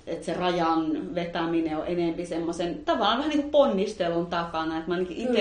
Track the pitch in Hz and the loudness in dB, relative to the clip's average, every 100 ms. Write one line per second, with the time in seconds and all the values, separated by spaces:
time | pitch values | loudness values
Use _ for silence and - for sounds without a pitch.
0 | - 165 - 165 180 175 165 165 156 147 | -10 -6 -4 0 0 2 2 2 2 -2
1 | - 170 170 175 165 165 160 156 - 175 | -2 -4 -2 -2 0 0 0 -2 -2 0
2 | 170 170 175 165 165 170 175 151 - 269 | 0 -2 -4 -4 -2 -2 -4 -2 -2 2
3 | 202 240 302 285 277 294 240 190 208 - | 2 2 0 0 4 4 6 4 0 -2
4 | 170 170 170 175 170 160 160 160 165 185 | 0 0 0 -2 -2 -4 -2 -4 -2 -2
5 | 180 208 247 226 | -2 -2 0 2